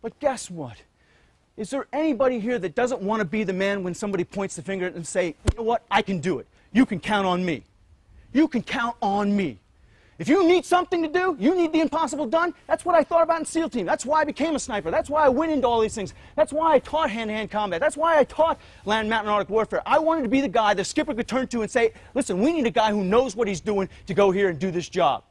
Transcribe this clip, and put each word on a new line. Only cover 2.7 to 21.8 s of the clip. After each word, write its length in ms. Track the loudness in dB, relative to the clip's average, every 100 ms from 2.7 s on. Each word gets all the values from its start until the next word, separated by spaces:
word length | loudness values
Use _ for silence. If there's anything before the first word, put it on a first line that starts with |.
doesn't 260 | -2 -2 -2
want 200 | -2 -2
to 40 |
be 200 | -2 -2
the 80 | -2
man 320 | 0 -2 -2
when 100 | -4
somebody 300 | -6 -4 -4
points 320 | -4 -4 -6 -8
the 60 |
finger 240 | -8 -6 -6
at 80 |
them 60 | -6
and 60 | -6
say, 280 | -2 -2 -2 -4
"You 60 | -2
know 80 |
what? 180 | -2 -2 _
I 120 | -2
can 180 | 0 -4
do 180 | -2 -4
it. 80 | -6 _ _
You 140 | 2 2
can 140 | 0
count 260 | -2 0 2
on 180 | 0
me. 200 | -2 -4 -8 _ _ _ _ -20 -4
You 140 | 0 2
can 160 | 0
count 340 | -4 -6 -6 -4
on 340 | -2 0 0 0
me. 220 | -2 -6 _ _ _ _ _ _
If 80 | 2
you 180 | 4 6
need 180 | 4
something 380 | 4 0 0 -2
to 60 | 0
do, 280 | 0 0 0
you 160 | 0 2
need 160 | 2
the 80 | 2
impossible 460 | 0 0 -2 -4 -2
done." 280 | 0 -2 -6 -4
That's 160 | -2
what 100 | 2
I 80 | 2
thought 220 | 4 2
about 160 | 2 0
in 40 |
seal 240 | -2 -4 -2
team. 180 | -4 -2
That's 200 | -2 0
why 140 | 0
I 40 |
became 300 | 0 -2 -2
a 40 | -2
sniper. 320 | -4 -6 -2
That's 180 | -2 0
why 140 | 2
I 40 | 4
went 200 | 4 0
into 160 | 2 2
all 140 | 2
these 160 | 0 -2
things. 180 | -8 -10 -12 0
That's 160 | 0
why 220 | 2 4
I 40 | 4
taught 320 | 2 -2 -2
hand-to-hand 400 | -2 -6 -6 -4
combat. 300 | -4 -2 0
That's 160 | -2 0
why 220 | 2 4
I 20 |
taught 380 | 2 4 2 2 -8 -12
land, 260 | -2 -2 0
mountain, 220 | -2 0
Arctic 180 | 0 0
warfare. 320 | 0 0 -2
I 140 | 2 2
wanted 240 | 4 0
to 60 | 2
be 120 | 0
the 60 | 2
guy 280 | 2 2
the 100 | 2
skipper 280 | 0 -2 -2
could 140 | -4 -4
turn 220 | -4 -2
to 140 | -4
and 80 | -2
say, 220 | 0